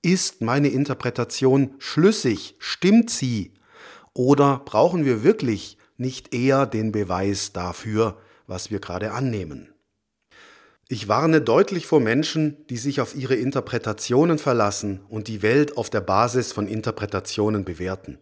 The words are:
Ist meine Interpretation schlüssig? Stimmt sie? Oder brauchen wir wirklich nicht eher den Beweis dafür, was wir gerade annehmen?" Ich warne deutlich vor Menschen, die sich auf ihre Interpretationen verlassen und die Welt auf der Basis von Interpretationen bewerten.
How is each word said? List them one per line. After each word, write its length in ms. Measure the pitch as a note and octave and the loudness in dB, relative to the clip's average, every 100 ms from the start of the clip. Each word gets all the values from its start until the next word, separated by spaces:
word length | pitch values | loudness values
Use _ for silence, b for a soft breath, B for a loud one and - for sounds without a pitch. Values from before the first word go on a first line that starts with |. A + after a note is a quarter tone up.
Ist 380 | E3 F3+ - - | 2 2 0 -2
meine 280 | A2+ C3 C#3+ | 0 2 2
Interpretation 1040 | C3 C#3+ B2 B2 A#2+ A#2+ - C3 C3+ C3+ - | 2 -2 -2 -4 -4 -4 0 2 4 2 -4
schlüssig? 760 | - - F#3 G#3+ C3 G#2+ - _ | -6 4 4 4 0 -2 -6 _
Stimmt 520 | - - F3+ A3+ A#3 | -10 -2 4 4 4
sie? 420 | - C3 A#2 E2+ B B B B B B | -2 -2 -4 -6 B B B B B B
Oder 480 | - B2+ C#3 C#3 C3+ | -2 4 6 4 2
brauchen 400 | - G#2 D#3+ F3 | 0 2 2 2
wir 180 | C#3 A2+ | 0 2
wirklich 540 | C3 A3 B2+ G2+ - - b _ | 2 2 0 -4 -6 -20 b _
nicht 340 | B2+ B2+ - | -8 -8 -8
eher 300 | B2 B2+ C3+ | -2 2 2
den 260 | C3+ A2+ A2 | 2 -2 -2
Beweis 640 | G#2+ F#2+ F#2 G2 F#2+ - | -2 -2 -2 0 -2 -4
dafür, 640 | F#2+ F2+ F2+ A2+ G#2+ A2+ G2 b b - | -6 -8 -8 -6 0 0 -2 b b -12
was 240 | F#2 - | -10 -8
wir 100 | G2+ | -8
gerade 320 | - F2 G#2+ | -6 -8 -6
annehmen?" 640 | A2+ C3 A2 E2 D2 - _ _ _ _ _ _ b b b b b _ | -4 -4 -4 -8 -12 -18 _ _ _ _ _ _ b b b b b _
Ich 180 | A#2 G2+ | -10 0
warne 360 | G#2+ D#3+ D#3+ | 2 4 4
deutlich 440 | A#2+ B2 G3 F3+ - | 4 4 4 -2 2
vor 140 | D#3 | 2
Menschen, 640 | A2 B2 D3+ D#3+ D3+ C#3+ - | 4 0 0 0 -2 -4 -12
die 80 | A#2+ | -6
sich 240 | C3 C#3 | -4 -4
auf 120 | A#2+ | -4
ihre 200 | D3 C3 | -6 -2
Interpretationen 1040 | B2+ B2 C3+ - A#2+ - G#2 - B2 E3 D#3 | 0 0 -2 -4 -6 -4 -6 0 2 4 2
verlassen 640 | - A#2+ G#2 G2+ G#2 F#2+ - | 0 2 2 0 -6 -8 -8
und 180 | A2 G#2+ | -10 -8
die 140 | A2 | -2
Welt 340 | G#2 C3 D3 - | 2 4 2 -2
auf 140 | A2 | -4
der 100 | A2 | -4
Basis 520 | F#2+ G2 A#2+ B2 A#2 | 0 2 2 0 -2
von 140 | - G#2 | -4 -4
Interpretationen 1000 | A2 A2 A2 G#2 G2 - - G#2 G#2+ F#2 | -4 -4 -6 -6 -6 -6 -2 0 0 -4
bewerten. 520 | E2 F#2 F#2+ - C#2+ | -6 -6 -8 -10 -18